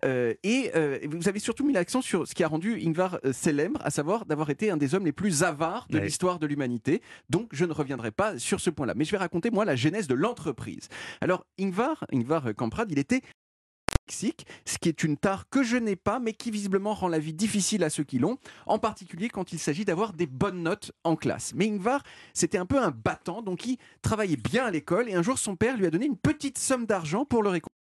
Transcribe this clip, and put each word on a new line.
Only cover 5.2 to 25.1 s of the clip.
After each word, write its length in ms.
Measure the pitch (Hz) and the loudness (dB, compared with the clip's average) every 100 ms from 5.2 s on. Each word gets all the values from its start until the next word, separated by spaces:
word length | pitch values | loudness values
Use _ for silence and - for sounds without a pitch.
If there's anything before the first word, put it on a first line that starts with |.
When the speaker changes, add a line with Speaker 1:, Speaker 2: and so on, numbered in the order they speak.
| 202 151 | 0 2
Speaker 1:
avares 420 | 180 147 165 202 - | 0 0 -2 -4 -2
de 80 | - | -2
Speaker 2:
Ouais. 80 | 101 | -2
Speaker 1:
l'histoire 340 | - 185 175 | 0 0 0
de 80 | 151 | -2
l'humanité. 540 | 143 131 120 - 180 - - _ | -2 -2 -2 0 0 -2 -20 _
Donc, 200 | 156 233 | 4 4
je 140 | 135 175 | 0 0
ne 80 | |
reviendrai 380 | 151 139 135 113 | 2 -2 0 -4
pas 260 | 107 208 151 | 2 0 2
sur 220 | - 190 | 0 0
ce 80 | - | 0
point-là. 240 | 160 208 160 | 0 0 2
Mais 80 | |
je 80 | 156 | 2
vais 60 | 202 | 2
raconter, 340 | 180 175 233 | 0 0 2
moi, 140 | 196 190 | 4 4
la 100 | 135 | 4
genèse 320 | 131 196 170 | 4 2 0
de 80 | 127 | 2
l'entreprise. 720 | 170 165 156 127 - 85 - - - - | 2 0 -6 -6 -6 -10 -12 -14 -14 -4
Alors, 260 | - 180 - - | 0 0 -2 -4
Ingvar, 460 | 190 180 254 311 - | -2 0 0 0 -2
Ingvar 400 | 135 117 160 127 104 | -2 2 0 0 -2
Kamprad, 360 | 117 - 226 | -2 -2 -2
il 80 | 143 | 0
était 240 | 139 254 - - _ _ _ _ - - - | 2 0 -2 -20 _ _ _ _ -2 -2 -4
dyslexique, 380 | - 196 - - - - | -6 -6 -6 -12 -16 -10
ce 120 | - | -2
qui 120 | 170 | -2
est 140 | 156 | 0
une 140 | 165 143 | 0 2
tare 320 | 202 190 - | 0 0 0
que 140 | 262 | 0
je 120 | 247 247 | 2 2
n'ai 200 | 226 196 | 0 -2
pas, 240 | - 226 | 0 0
mais 140 | 233 | -2
qui 180 | 220 233 | -4 -4
visiblement 420 | 214 202 190 202 | -4 0 0 0
rend 140 | 202 180 | -2 0
la 100 | 160 | 0
vie 160 | 151 | -2
difficile 500 | 156 214 208 180 214 | -2 0 2 0 2
à 60 | 165 | 2
ceux 140 | - | 0
qui 160 | 151 131 | -2 2
l'ont, 180 | 147 254 - - - | 2 0 -8 -20 0
en 100 | 214 | 0
particulier 520 | 220 208 180 170 226 | 0 -4 -14 -6 -6
quand 240 | 208 185 | -4 -6
il 40 | 165 | -4
s'agit 240 | - 151 202 | -2 0 0
d'avoir 280 | 170 214 | 0 0
des 140 | 165 170 | -2 -4
bonnes 340 | 131 196 185 | 0 -2 0
notes 300 | 165 202 - - | -2 -2 -6 -6
en 120 | 165 160 | 0 0
classe. 380 | 131 - - - | 0 -2 -6 0
Mais 120 | 214 | 0
Ingvar, 360 | 208 185 277 - - - - | 2 0 0 -2 -20 -14 0
c'était 240 | 175 190 | 0 0
un 80 | 180 | 0
peu 120 | 277 | 2
un 120 | 226 | 2
battant, 500 | 120 110 160 - 185 | 0 -4 -4 -6 -8
donc 240 | 220 175 233 | -6 -6 -4
il 120 | 254 - _ | -6 -6 _
travaillait 340 | - 208 208 143 | -2 0 0 0
bien 280 | 110 190 254 | 0 0 0
à 60 | |
l'école, 380 | 165 - 175 240 | -2 0 0 2